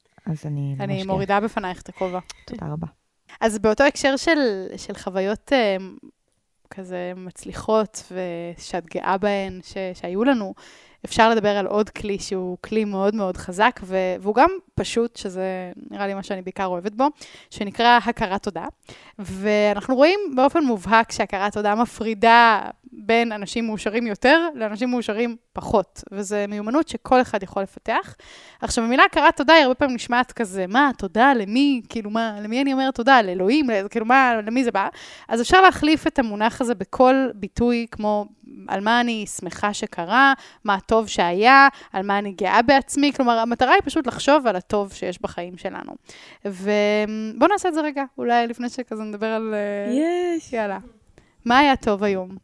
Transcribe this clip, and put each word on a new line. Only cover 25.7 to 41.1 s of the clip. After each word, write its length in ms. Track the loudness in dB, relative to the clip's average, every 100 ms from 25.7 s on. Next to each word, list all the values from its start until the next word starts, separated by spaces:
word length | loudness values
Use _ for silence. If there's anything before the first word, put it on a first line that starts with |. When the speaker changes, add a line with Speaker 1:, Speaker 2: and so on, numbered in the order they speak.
| 0 0 -6 -12
Speaker 2:
וזו 240 | -10 -4 -4 -4
מיומנות 400 | -6 -2 0 0
שכל 320 | -4 2 2
אחד 220 | 2 -2
יכול 200 | -6 -6
לפתח. 540 | -8 -8 -4 -4 -4 -12 -20 -20 -20 -10
עכשיו, 240 | -6 -2
המילה 180 | 0 4
הכרת 320 | 2 4 2 4
תודה 160 | 6
היא 80 | 6
הרבה 120 | 6
פעמים 200 | 2 -2
נשמעת 380 | -4 -2 -2 -2
כזה, 340 | -4 -6 -6 -2
"מה, 240 | 2 2 0
תודה 360 | -4 2 4
למי? 480 | 4 0 0 2 0 -4
כאילו, 220 | -10 -6
מה, 300 | -4 -4 -6
למי 220 | -6 -2
אני 100 | 0
אומרת 220 | 0 0
תודה? 280 | 0 4 6
לאלוהים? 480 | 4 0 2 2 2
ל-, 180 | 0 -2
כאילו, 180 | -4 2
מה, 260 | 4 4 2 -2
למי 180 | -2
זה 60 | 0
בא?" 160 | 0 -2 -6 -18 -20 -4
אז 120 | -2
אפשר 200 | 4 6
להחליף 460 | 8 6 2 2 0
את 120 | -2
המונח 420 | -2 0 0 0
הזה 140 | -2
בכל 400 | -4 -2 4 6 6 2
ביטוי, 520 | -4 -8 -2 0 0 -2
כמו, 360 | -4 -2 -2 -4 _ -20 -18 -8
"על 120 | -4
מה 200 | 2 2
אני 240 | 2 -2 -6
שמחה 480 | -10 -12 -4 -4
שקרה, 580 | -4 -8 -8 0 4 4 2 -4 _
מה 100 | -2
הטוב 340 | -2 2 0
שהיה, 600 | 2